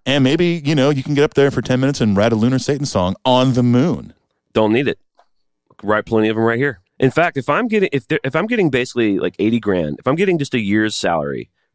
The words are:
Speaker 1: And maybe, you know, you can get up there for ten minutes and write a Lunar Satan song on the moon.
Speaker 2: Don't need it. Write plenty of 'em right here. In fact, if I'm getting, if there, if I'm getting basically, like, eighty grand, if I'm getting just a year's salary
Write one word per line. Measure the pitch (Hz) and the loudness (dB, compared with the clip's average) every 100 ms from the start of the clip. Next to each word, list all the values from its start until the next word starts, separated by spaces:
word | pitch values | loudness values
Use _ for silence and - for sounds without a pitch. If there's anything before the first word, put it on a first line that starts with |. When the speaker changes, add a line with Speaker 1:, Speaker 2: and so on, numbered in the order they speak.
| - | -2
Speaker 1:
And | 143 | 2
maybe, | 131 160 175 170 143 | 2 2 0 0 -2
you | 156 | 0
know, | 135 | 2
you | 143 | 0
can | 131 | -2
get | 143 | 0
up | 143 - | 2 2
there | 139 | 2
for | 131 | 0
ten | - 127 | -2 0
minutes | 135 139 | 0 0
and | 117 98 | 0 2
write | 113 | 2
a | 113 | 2
Lunar | 117 131 | 2 0
Satan | 131 143 143 | -2 -4 -2
song | - 90 98 | -2 -2 -2
on | 131 127 131 | 2 2 4
the | 123 | 2
moon. | 123 123 165 98 57 - _ _ _ | 2 2 2 -2 -8 -20 _ _ _
Speaker 2:
Don't | 113 107 | 0 2
need | 117 135 | 2 0
it. | - _ _ _ _ _ _ _ - | -6 _ _ _ _ _ _ _ -10
Write | 101 107 - | -2 -2 0
plenty | 113 110 | 0 0
of | 110 | 0
'em | |
right | 113 117 | 0 0
here. | 143 113 _ _ | -4 -6 _ _
In | 131 | 0
fact, | 151 170 139 | 2 -2 -2
if | 127 | -2
I'm | 147 233 | -2 0
getting, | 214 190 | 0 0
if | 135 - | -2 -4
there, | 160 135 | -4 -2
if | 160 | -4
I'm | 214 | -2
getting | 240 170 | -2 0
basically, | 127 127 120 110 98 | 0 -2 0 0 0
like, | 90 - | -4 -2
eighty | 107 117 | 0 0
grand, | 104 90 76 73 | 0 -2 -2 -4
if | 127 | -4
I'm | 156 | 0
getting | 196 170 | 0 0
just | 143 | -2
a | 123 | -4
year's | 101 104 107 | 0 0 0
salary | - 92 85 73 65 57 _ _ | -2 -2 -2 -2 -8 -10 _ _